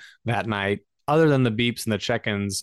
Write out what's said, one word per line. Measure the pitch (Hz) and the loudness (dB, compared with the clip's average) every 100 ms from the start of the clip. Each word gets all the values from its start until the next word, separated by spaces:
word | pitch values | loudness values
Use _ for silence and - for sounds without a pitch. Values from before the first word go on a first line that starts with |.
| - _ - | -14 _ -4
that | 113 101 | -2 -2
night. | 104 98 101 _ _ - | -4 -2 -4 _ _ 0
Other | 156 156 | 2 4
than | 139 | 4
the | 123 | 2
beeps | 107 120 117 - | 2 0 -2 -4
and | |
the | 104 | -2
check-ins, | - 117 - 101 101 98 | -2 -2 -2 -2 -4 -6